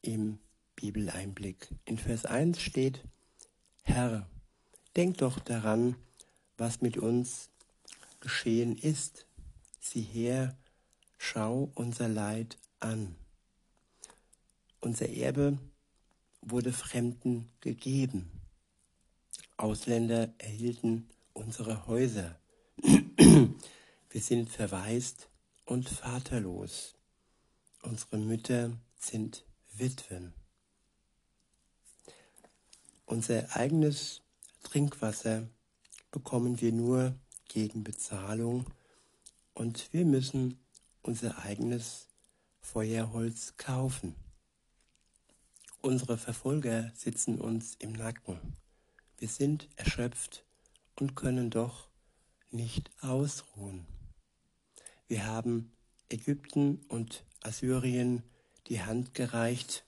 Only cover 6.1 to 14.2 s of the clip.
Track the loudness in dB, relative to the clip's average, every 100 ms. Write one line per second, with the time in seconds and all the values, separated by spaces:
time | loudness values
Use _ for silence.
6.1 | _ -20 _ _ -4 -4 0 -2 0 2
7.1 | 2 0 -6 -14 _ -20 _ -20 -20 -20
8.1 | -16 -6 -2 2 2 2 0 0 0 -4
9.1 | -10 -20 -20 -20 -20 -20 -14 -6 -6 -4
10.1 | -2 0 0 -2 -4 _ _ _ _ _
11.1 | _ -6 -2 0 0 -2 -4 -6 -2 -2
12.1 | 0 0 -2 -6 -12 -20 _ -4 -4 -4
13.1 | -8 -18 _ _ _ _ _ _ _ -20
14.1 | -20